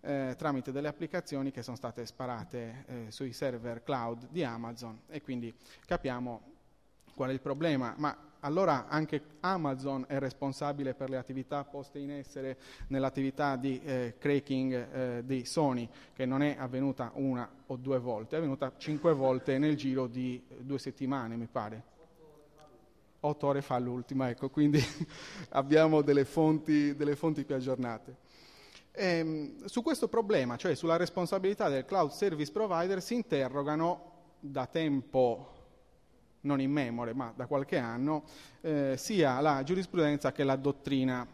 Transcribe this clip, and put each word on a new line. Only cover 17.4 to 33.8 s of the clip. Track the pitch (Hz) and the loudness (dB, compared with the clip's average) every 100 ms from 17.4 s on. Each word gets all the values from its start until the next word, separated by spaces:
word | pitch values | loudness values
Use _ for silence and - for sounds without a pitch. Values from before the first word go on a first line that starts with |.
| 120 - - | -4 -12 -10
o | 127 | -8
due | 127 131 | 0 0
volte, | 123 110 110 151 | 0 -4 -4 -2
è | |
avvenuta | 160 135 131 - | -2 -2 -4 -6
cinque | - 151 170 | -4 2 4
volte | 147 135 131 135 135 | 4 4 2 2 2
nel | 151 151 | 4 2
giro | 135 131 127 | 0 0 -2
di, | 123 127 123 - | -2 -4 -4 -10
eh, | - | -16
due | 127 139 | -6 -4
settimane, | - 123 135 139 117 117 | -6 -6 -2 -2 -2 -6
mi | 117 | -4
pare. | 131 107 110 - _ - - - - - - - - - _ _ _ | -4 -4 -8 -16 _ -20 -20 -20 -20 -20 -20 -20 -20 -20 _ _ _
Otto | 147 147 143 | -2 0 2
ore | 139 | 0
fa | 139 127 | 2 0
l'ultima, | 123 123 120 135 131 | 0 -4 -4 0 0
ecco, | 120 135 | -2 -4
quindi | - 147 147 123 - 165 - | 4 6 6 4 -2 -8 -8
<laughs> | - - 175 | -14 -14 -2
abbiamo | - 139 156 160 156 | 0 6 8 8 6
delle | 143 143 | 6 6
fonti, | 135 - 156 156 151 151 147 143 | 6 4 6 6 4 4 4 2
delle | 147 143 | 0 2
fonti | 165 147 | 0 0
più | 135 | -2
aggiornate. | 139 127 131 123 110 - 127 _ - - - - - - | -2 0 -2 -2 -6 -10 -20 _ -20 -20 -20 -20 -20 -18
Ehm, | - 190 170 160 156 147 - 202 | -4 0 2 0 -2 -6 -10 -4
su | - | -2
questo | 240 311 233 | 0 0 2
problema, | 233 208 202 123 120 | 0 4 4 2 0
cioè | 139 | 0
sulla | 139 165 165 | 0 2 2
responsabilità | 175 - 175 196 190 208 190 | 2 0 0 0 0 2 2
del | 139 | 0
cloud | 131 196 156 | 0 2 2
service | - 202 156 147 | 2 0 0 -2
provider, | - 220 170 175 190 | -2 0 0 0 -2
si | - | -2
interrogano | 240 - 151 131 139 143 151 | -4 0 0 0 0 0 2